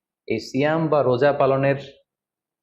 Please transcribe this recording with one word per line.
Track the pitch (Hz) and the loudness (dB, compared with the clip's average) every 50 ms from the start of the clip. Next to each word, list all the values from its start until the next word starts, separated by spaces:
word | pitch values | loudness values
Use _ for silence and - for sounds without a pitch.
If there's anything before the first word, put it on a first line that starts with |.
| _ _ _ _ - | _ _ _ _ -8
এই | - 110 110 | -6 -6 -6
সিয়াম | - - - 127 143 151 156 165 165 151 | -6 -6 -4 -2 0 0 0 0 0 0
বা | 151 147 131 | 0 0 2
রোজা | 127 123 120 143 143 139 | 2 0 2 2 2 2
পালনের | 139 143 131 135 135 139 139 135 135 - - - _ _ _ _ _ _ _ _ _ _ _ _ _ | 2 2 2 2 2 0 0 -2 -2 -6 -16 -20 _ _ _ _ _ _ _ _ _ _ _ _ _